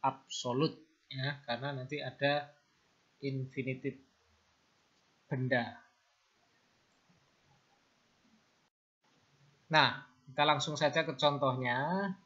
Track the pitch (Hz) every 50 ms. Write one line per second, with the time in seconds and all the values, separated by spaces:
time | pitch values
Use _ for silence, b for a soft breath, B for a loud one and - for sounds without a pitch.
0 | - 135 131 - - _ - - - 127 120 127 151 156 - - - _ _ _
1 | _ _ 135 135 131 139 143 - - - 117 113 113 143 139 131 127 131 151 147
2 | 139 131 127 - 139 143 143 147 143 - - _ _ _ _ _ _ _ _ _
3 | _ _ _ _ - 139 135 135 131 131 - 135 127 127 131 127 - 139 131 -
4 | - _ _ _ _ _ _ _ _ _ _ _ _ _ _ _ _ _ _ _
5 | _ _ _ _ _ _ 147 131 127 127 135 123 117 120 - - - _ _ _
6 | _ _ _ _ _ _ _ _ _ _ _ _ _ _ _ _ _ _ _ _
7 | _ _ _ _ _ _ _ _ _ _ _ _ _ _ _ _ _ _ _ _
8 | _ _ _ _ _ 226 _ 220 _ _ _ _ _ _ _ _ _ _ _ _
9 | _ _ _ _ _ _ _ _ - - _ _ _ _ 160 156 143 123 - -
10 | - - - _ _ - - - 147 151 151 139 135 160 151 - 156 147 147 165
11 | 160 156 143 - - 147 143 143 143 135 127 127 127 123 123 127 139 151 180 190
12 | 196 196 190 - _